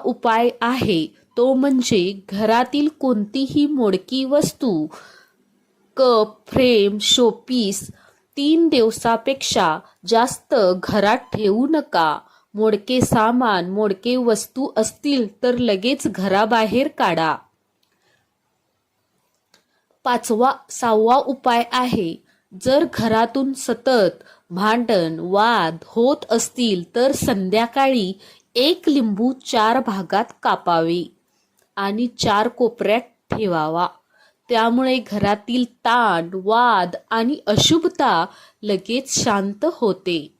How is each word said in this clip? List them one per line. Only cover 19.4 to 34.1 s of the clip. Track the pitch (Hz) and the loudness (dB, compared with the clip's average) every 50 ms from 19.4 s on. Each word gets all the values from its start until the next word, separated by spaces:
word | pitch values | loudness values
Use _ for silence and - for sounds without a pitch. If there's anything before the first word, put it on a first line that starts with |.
| _ _ _ _ _ _ _ _ _ _ _ _ _ | _ _ _ _ _ _ _ _ _ _ _ _ _
पाचवा, | 254 247 240 240 - 233 214 247 254 - - - _ | -2 -2 -2 -2 -2 0 2 2 0 0 -2 -8 _
सहावा | - - - 233 220 214 220 226 247 | -12 -6 -2 2 2 4 4 4 4
उपाय | 277 269 - 262 247 - 254 233 240 233 240 - | 4 2 0 -6 -2 0 0 2 2 0 0 -2
आहे, | 254 254 247 247 233 185 165 160 - _ _ _ _ _ _ - 185 - | -2 -2 -2 -2 -2 -2 -4 -6 -10 _ _ _ _ _ _ -20 -6 -2
जर | 254 262 285 339 - - | 0 2 2 2 0 -2
घरातून | - 220 226 220 220 233 226 - 269 269 277 262 | -4 -2 0 2 0 0 0 -2 -4 -4 -4 -6
सतत | - - - 233 226 - 262 262 233 196 170 - - - - - _ _ _ | -6 -6 -6 -6 -4 -2 0 2 2 2 2 0 -4 -14 -20 -20 _ _ _
भांडण, | 175 180 202 214 220 247 240 226 226 185 170 160 165 160 | -8 -2 0 0 0 0 0 0 0 0 0 -2 -4 -6
वाद | 165 180 190 202 214 233 240 214 175 160 165 165 - | -6 -2 0 2 2 2 2 2 0 -2 -4 -8 -14
होत | - - 226 233 262 302 294 - - | -8 -2 0 2 2 0 0 -2 -2
असतील | 226 240 233 - - - 247 226 196 180 170 - _ | -2 -2 -2 -4 -4 -4 -2 -2 -2 -2 -4 -6 _
तर | 233 247 277 285 | 0 0 0 0
संध्याकाळी | - - - 240 196 190 185 196 220 233 233 - 277 269 269 269 240 196 180 190 - - - - _ _ _ _ | 0 -2 -2 -2 -2 -2 -2 0 0 0 0 0 0 0 2 2 0 -2 -2 -6 -10 -14 -20 -20 _ _ _ _
एक | 240 262 311 359 359 - 339 | 0 0 2 0 0 0 0
लिंबू | 285 285 233 220 202 190 233 254 269 | 0 2 0 0 -2 0 -2 -2 -2
चार | 262 - - - 233 214 220 233 262 254 | -4 -8 -4 0 2 2 2 2 0 -2
भागात | 233 196 190 185 165 - 202 226 - - _ - | -2 -6 -6 -6 -2 -2 -2 -2 -4 -8 _ -4
कापावे | 240 196 180 - 180 170 165 165 165 170 180 165 - - _ _ _ _ _ _ _ _ _ _ _ _ | -2 -2 -2 0 0 0 0 0 0 -2 -4 -6 -8 -12 _ _ _ _ _ _ _ _ _ _ _ _
आणि | - 196 196 208 220 247 | -6 -6 -4 -4 -4 -4
चार | 240 - - - 240 202 202 220 240 | -6 -4 -4 -2 0 2 2 0 -2
कोपऱ्यात | 240 - 247 226 233 - 202 190 214 240 | 0 0 0 -2 0 -2 -2 0 0 0
ठेवावा. | 247 - _ _ _ _ - 214 220 190 170 160 156 156 160 170 180 - - _ _ _ | -2 -6 _ _ _ _ -4 -4 -2 -2 -2 -2 -2 -2 -2 -2 -2 -4 -6 _ _ _